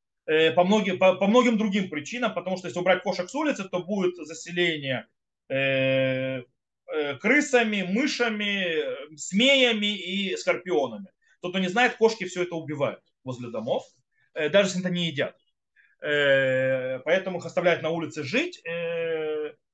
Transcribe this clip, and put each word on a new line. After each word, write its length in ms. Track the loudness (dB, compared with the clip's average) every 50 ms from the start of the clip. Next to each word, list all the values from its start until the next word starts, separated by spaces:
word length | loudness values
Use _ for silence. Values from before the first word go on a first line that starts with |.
| _ _ _ _ _ 0
э, 240 | 2 4 4 4
по 120 | 4 4 4
многим, 340 | 4 4 2 2 0 0 4
по, 180 | 4 4 4
по 120 | 4 2 4
многим 300 | 6 6 6 4 4 2
другим 320 | 0 0 0 -2 -2 -2
причинам, 440 | -6 -8 -8 -8 -8 -4 -4 -4 -4
потому 240 | -4 -4 -4 -6 -6
что 100 | -6 -6
если 120 | -4 -2
убрать 240 | 2 2 2 2 2
кошек 260 | -4 -4 -4 -4 -6
с 60 | -4
улицы, 320 | -2 -2 -2 -2 -2 -4 -6
то 160 | -6 -6 -4
будет 320 | -4 -2 0 0 0 -2
заселение, 920 | -2 -12 -14 -14 -14 -12 -8 -2 0 0 0 0 -2 -4 -4 -4 -4 -6 _ _ _ _ _ _ _ _ -6
э, 920 | -2 0 0 2 2 2 2 2 4 2 2 2 0 -2 -2 -4 -6 -6 -10 _ _ _ _ _ _ _ _ -6 -4
э, 220 | -4 -2 -2 -4 -2
крысами, 640 | 0 2 2 2 2 4 2 2 2 2 0 -2 -2
мышами, 800 | -2 0 0 0 0 0 0 -2 -2 -2 -2 -2 -2 -2 -2 -2
э, 440 | -2 0 -2 -2 -2 -4 -8 -10 -16 -16 -14
змеями 800 | -12 -4 0 2 4 6 6 6 4 4 2 2 -2 -2 -4 -4
и 400 | -6 -6 -6 -4 -4 -4 -6 -4
скорпионами. 680 | 0 0 -2 -2 0 -2 0 0 0 -2 -4 -10 -14 -14 _ _ _ _ _ _
Тот, 100 | -10 -6
кто 80 | -2 -2
не 80 | -2 0
знает, 300 | 2 4 4 2 4 4
кошки 260 | 2 2 2 2 -8
все 200 | -8 -4 -4 -4
это 120 | -4 -4
убивают 480 | -8 -6 -6 -4 -2 -2 -2 -2 -6 _ _ _ _ -12
возле 260 | -10 -10 -10 -10 -10
домов, 340 | -8 -8 -4 -2 -4 -4 -4 -8 _ _ _ _ _ _ _ _ -6
э, 160 | -4 -2 2
даже 200 | 4 4 4 4
если 120 | 0 -2
это 80 | -2 -2
не 180 | -2 0 -2 -2
едят. 300 | 0 -2 -4 -4 -4 _ _ _ _ _ _ _ _ _ _ _ _ _
Э, 960 | -4 -2 0 2 4 6 6 6 4 4 2 2 2 2 0 0 -2 -4 -6 -6
поэтому 400 | 0 2 2 2 2 -2 -6 -6
их 60 | -8
оставляют 360 | -4 -4 2 2 2 2 2
на 80 | 0 -4
улице 340 | -2 -2 -4 -6 -6 -8 -8
жить. 420 | -2 0 -2 -2 -2 -6 -12 -10
Э, 880 | -8 -6 -6 -4 -4 -4 -4 -2 -2 -2 -4 -4 -4 -4 -4 -6 -8 -10 _ _ _